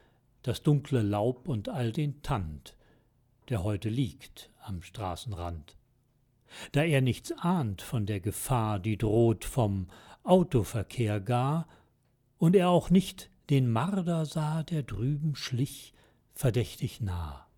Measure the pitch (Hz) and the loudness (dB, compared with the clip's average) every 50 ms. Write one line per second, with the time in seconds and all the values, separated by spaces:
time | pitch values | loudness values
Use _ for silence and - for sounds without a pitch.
0 | _ _ _ _ _ _ _ _ - 127 123 - - 156 147 139 - - 139 123 | _ _ _ _ _ _ _ _ -6 -4 -4 0 2 2 2 2 2 0 0 2
1 | 107 101 104 104 107 123 127 - - - 135 104 101 - 240 135 120 113 110 160 | 2 2 2 2 2 0 0 -2 -4 -4 -4 -4 -4 -4 -4 -2 -2 -2 -2 -2
2 | 151 147 135 - - - 143 107 87 78 73 71 - - - - _ _ _ _ | -2 -2 -4 -6 -4 -4 -2 -2 -2 -4 -8 -12 -14 -18 -20 -20 _ _ _ _
3 | _ _ _ _ _ _ _ _ _ - 127 98 85 107 104 95 - 110 113 131 | _ _ _ _ _ _ _ _ _ -4 -4 -2 -2 -2 -2 -2 -2 -2 -2 0
4 | 139 92 - - - - - - - - _ _ - - 95 85 78 - - - | -2 -2 -4 -10 -18 -20 -20 -20 -20 -20 _ _ -12 -10 -10 -10 -10 -12 -12 -8
5 | 104 92 87 - - 120 101 82 87 87 87 80 73 - - - _ _ _ _ | -6 -6 -6 -6 -8 -10 -8 -6 -6 -6 -8 -10 -12 -16 -20 -20 _ _ _ _
6 | _ _ _ _ _ _ _ _ _ - - - - - - 143 156 170 151 135 | _ _ _ _ _ _ _ _ _ -20 -18 -16 -10 -4 0 0 2 4 4 4
7 | 131 123 117 - - - 339 - - 170 185 175 135 107 98 - - - - 117 | 4 2 0 -2 -4 -10 -8 -4 0 0 0 0 0 -2 -4 -6 -8 -6 -4 -4
8 | 104 95 107 98 - 107 - - - - 139 120 110 107 107 98 90 113 107 92 | -2 -2 -4 -4 -4 -4 -6 -4 -4 -2 0 0 0 0 -2 -2 -2 -2 -2 0
9 | 117 107 104 117 117 117 110 - - - - 127 117 104 98 95 90 - - - | 0 2 4 4 4 4 4 0 -2 -6 0 0 2 2 2 -2 -4 -6 -10 -18
10 | - - - - - 254 180 190 175 - - 120 95 - - 110 95 - - - | -20 -20 -20 -6 2 4 6 6 6 4 2 0 0 0 -2 -6 -6 -4 -4 -2
11 | 117 104 104 107 95 101 123 120 127 139 151 165 160 - - - _ _ _ _ | 0 0 0 -2 0 0 0 0 2 0 0 -2 -4 -6 -12 -20 _ _ _ _
12 | _ _ _ _ _ _ _ - 170 165 185 196 175 180 180 165 - - 175 190 | _ _ _ _ _ _ _ 2 4 6 6 6 6 6 4 4 4 6 4 4
13 | 185 - - - - - _ _ _ - 143 135 131 120 110 110 135 185 202 190 | 4 2 -4 -14 -16 -20 _ _ _ 2 2 4 4 4 2 2 0 0 0 -2
14 | 170 175 170 160 156 143 - 160 151 151 156 160 151 - 170 151 131 - 98 95 | 0 0 0 0 -2 -2 -2 -2 -2 0 -2 -2 -4 -2 -2 -4 -4 -4 -4 -2
15 | 113 135 151 143 151 156 139 - - - 127 117 143 - - - - - _ _ | -2 0 0 0 0 -2 -2 -4 -6 -4 -2 -2 -2 -2 -4 -10 -18 -20 _ _
16 | _ _ _ _ _ _ - - - 123 110 123 110 - - - - 123 - - | _ _ _ _ _ _ -6 0 0 2 2 2 0 -2 -4 -8 -8 -8 -6 -4
17 | 113 95 87 87 80 76 69 69 - _ _ | -6 -4 -4 -4 -6 -8 -10 -14 -18 _ _